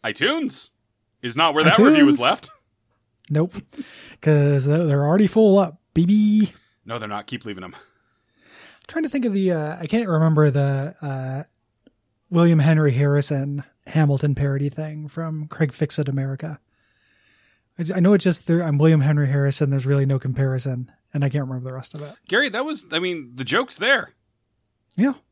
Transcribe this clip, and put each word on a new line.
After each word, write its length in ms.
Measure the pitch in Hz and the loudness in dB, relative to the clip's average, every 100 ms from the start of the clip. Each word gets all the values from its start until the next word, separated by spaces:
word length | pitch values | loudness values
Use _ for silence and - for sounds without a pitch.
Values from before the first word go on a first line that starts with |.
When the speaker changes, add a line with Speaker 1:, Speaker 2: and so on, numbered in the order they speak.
Speaker 1:
iTunes 680 | 117 104 202 320 285 - - _ _ _ _ _ | -8 -4 -2 -2 -4 -8 -12 _ _ _ _ _
is 140 | 123 117 | -10 0
not 160 | 165 | 0
where 100 | 147 | 4
that 140 | 160 - | 4 6
review 280 | 247 311 285 | 6 8 6
was 120 | 294 | 6
Speaker 2:
iTunes? 40 | |
Speaker 1:
left. 280 | 127 - - _ _ _ _ _ _ _ - | 2 0 -6 _ _ _ _ _ _ _ -4
Speaker 2:
Nope. 240 | 151 175 - - - - - - - | -2 -2 -6 -18 -18 -18 -18 -20 -6
'Cause 440 | 151 151 143 143 135 | 2 2 4 2 0
they're, 200 | 151 165 | 0 0
they're 200 | 139 147 | 0 2
already 220 | 185 202 | 2 2
full 300 | 220 214 196 | 4 4 4
up, 200 | 170 151 _ | 2 -4 _
baby. 600 | - 170 208 208 214 214 - _ _ - | 0 2 4 4 2 2 -2 _ _ -10
Speaker 1:
No, 140 | 117 | -8
they're 100 | 110 | -6
not. 180 | 104 104 | -8 -8
Keep 180 | 123 110 | -12 -10
leaving 160 | 95 | -12
them. 120 | 90 - | -14 -18
Speaker 2:
I'm 60 | _ _ _ _ _ _ _ - - _ - | _ _ _ _ _ _ _ -20 -20 _ -12
trying 160 | 320 | -8
to 60 | 311 | -6
think 160 | 285 240 | -2 -2
of 80 | |
the, 180 | 196 190 | 0 0
uh, 260 | 165 151 175 | -2 -4 -8
I 80 | 165 | -4
can't 220 | 220 214 | -4 0
remember 400 | 160 160 156 151 | 2 2 4 4
the, 440 | 135 139 139 139 - | 2 0 -2 -6 -10
uh, 420 | 147 135 131 135 - _ _ _ _ _ _ _ _ | -10 -8 -8 -10 -12 _ _ _ _ _ _ _ _
William 300 | 170 170 160 | 2 4 4
Henry 320 | 147 156 151 | 4 4 2
Harrison 680 | 127 143 143 139 139 139 143 - _ - | 2 2 0 0 -4 -4 -8 -10 _ -6
Hamilton 480 | 160 147 139 147 135 | 0 2 2 0 0
parody 340 | 139 139 143 | -2 -2 -4
thing 380 | 143 156 151 151 | -6 -10 -10 -12
from 400 | - 165 156 151 | -10 -8 -8 -10
Craig 240 | - 156 | -4 -4
Fixit 340 | - 151 - 143 | -2 -4 -2 -4
America. 520 | 139 135 135 160 151 _ _ _ _ _ _ _ _ _ _ _ - | -4 -4 -8 -10 -12 _ _ _ _ _ _ _ _ _ _ _ -10
I 60 | |
j-, 100 | 165 | -6
I 60 | 190 | 0
know 140 | 180 | 4
it's 100 | 208 | 4
just 240 | 185 170 - | 2 -2 0
there, 140 | 170 | 0
I'm 140 | 165 143 | 0 2
William 240 | 160 160 | 4 4
Henry 260 | 139 147 139 | 2 0 0
Harrison. 420 | 143 139 135 143 | 0 0 0 -2
There's 160 | 139 131 | -2 0
really 200 | 139 135 | 0 0
no 120 | 135 | -2
comparison, 720 | 131 127 135 131 135 123 127 _ _ | -4 -2 -2 -2 -6 -8 -10 _ _
and 100 | 147 | -4
I 60 | 143 | -2
can't 180 | 143 131 | -2 -6
remember 200 | 131 127 | -8 -10
the 40 | 131 | -14
rest 180 | - | -14
of 80 | 151 | -16
it. 140 | 147 - - | -16 -20 -4
Speaker 1:
Gary, 220 | 202 277 | -2 0
that 160 | 208 294 | -4 -6
was, 200 | 302 - | -8 -6
I 80 | 160 | -4
mean, 320 | 180 170 123 123 | -4 -6 -10 -10
the 80 | |
joke's 340 | 131 185 254 - | -2 -2 -2 -4
there. 360 | 220 269 - _ _ _ _ _ _ _ _ - | 0 -2 -2 _ _ _ _ _ _ _ _ -2
Speaker 2:
Yeah. 160 | 254 262 _ | -2 -2 _